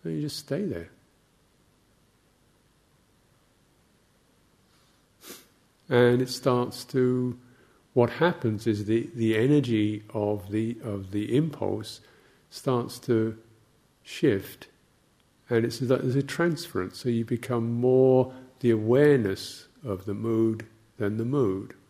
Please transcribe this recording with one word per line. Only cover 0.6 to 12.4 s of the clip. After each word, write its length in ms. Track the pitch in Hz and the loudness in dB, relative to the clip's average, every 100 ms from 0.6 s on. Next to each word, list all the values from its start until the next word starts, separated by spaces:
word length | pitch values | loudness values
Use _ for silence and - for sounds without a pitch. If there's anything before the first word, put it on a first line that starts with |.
there. 260 | 202 90 85 _ _ _ _ _ _ _ _ _ _ _ _ _ _ _ _ _ _ _ _ _ _ _ _ _ _ _ _ _ _ _ _ _ _ _ _ _ _ _ _ _ _ _ - - _ _ _ _ _ | -4 -8 -12 _ _ _ _ _ _ _ _ _ _ _ _ _ _ _ _ _ _ _ _ _ _ _ _ _ _ _ _ _ _ _ _ _ _ _ _ _ _ _ _ _ _ _ -20 -20 _ _ _ _ _
And 320 | 127 123 123 | 4 6 4
it 80 | 127 | 0
starts 560 | - 139 123 120 - - | -2 0 0 -2 -8 -6
to, 520 | 135 127 127 123 120 _ _ _ _ _ | 0 0 0 -4 -6 _ _ _ _ _
what 160 | - 120 | 2 2
happens 560 | - 170 170 117 104 117 | 4 0 2 -2 -2 -2
is 180 | 104 | -2
the, 240 | 104 113 104 | 0 -2 -2
the 220 | 120 113 110 | -2 0 2
energy 680 | 127 147 120 110 107 107 - | 4 4 2 0 0 -2 -8
of 380 | 113 104 104 95 | -4 -2 -2 -4
the, 260 | 104 113 117 | -4 -4 -6
of 280 | 113 101 95 | -8 -8 -6
the 220 | 104 104 | -6 0
impulse 680 | 120 160 - 98 98 107 - - _ _ _ | 0 0 -4 -4 -4 -8 -16 -20 _ _ _